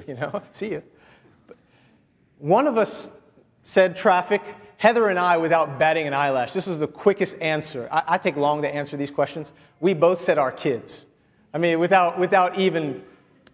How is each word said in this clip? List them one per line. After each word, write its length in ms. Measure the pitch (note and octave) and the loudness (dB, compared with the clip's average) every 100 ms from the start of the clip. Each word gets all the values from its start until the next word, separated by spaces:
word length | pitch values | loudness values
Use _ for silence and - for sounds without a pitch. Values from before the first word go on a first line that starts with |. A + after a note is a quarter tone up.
| - | -14
you 60 | |
know? 300 | B2 D3 G3+ - | -10 -8 -10 -12
<laughs> 40 | |
See 220 | - G#3 | -12 -10
ya. 80 | D#3 - _ _ _ _ _ - - _ _ _ _ _ _ _ - | -10 -12 _ _ _ _ _ -20 -20 _ _ _ _ _ _ _ -8
One 300 | D3 G#3 D4 | 2 2 4
of 100 | A3+ | 0
us 320 | G#3 - - - _ _ _ _ | -2 -4 -14 -18 _ _ _ _
said 320 | - - F#3 E3+ | -2 2 2 2
traffic. 480 | G#3+ F3+ F3+ G3+ - - - - | 2 2 2 -4 -4 -20 -20 2
Heather 300 | G#3+ A#3+ G#3+ | 2 4 2
and 100 | F3+ | 2
I, 200 | F3+ E3+ | 2 2
without 420 | E3 E3 D3+ C3+ | 2 2 0 0
batting 260 | D#3 D#3+ D3+ | 2 2 0
an 80 | |
eyelash, 400 | C#3 C#3+ C3 A#2+ | 0 0 0 -2
this 140 | F#3+ F#3+ | -4 -6
was 100 | D#3+ | -4
the 100 | D3+ | -6
quickest 480 | - G3+ F#3+ F3+ - | 0 0 0 -4 -4
answer. 460 | D#3+ D3+ D3+ C3 A#2 | -4 -4 -6 -10 -4
I, 120 | D#3 - | -4 0
I 100 | F3+ | 0
take 160 | F#3 C#3+ | 0 0
long 260 | C#3+ D3 | 0 0
to 120 | C#3+ | -2
answer 220 | C#3+ C#3+ C#3+ | -4 -8 -8
these 140 | C#3+ | -6
questions. 440 | C#3+ C#3 E3 D3 _ _ - | -4 -4 -4 -14 _ _ -2
We 160 | E3+ E3 | 0 4
both 240 | E3+ F3+ | 2 2
said 180 | - D#3 | 0 2
our 140 | C3 | 0
kids. 540 | - D#3 A#2 - - - _ _ _ _ | -2 -2 -2 -6 -20 -20 _ _ _ _
I 60 | D3+ | -2
mean, 220 | E3+ E3 | 0 2
without, 400 | E3+ F#3+ F3 F3+ | 4 4 4 0
without 400 | F3 F#3+ F3+ F#3+ | 2 2 2 2
even, 440 | F#3+ E3 D3 B2+ - - _ _ _ | 0 0 -4 -8 -14 -20 _ _ _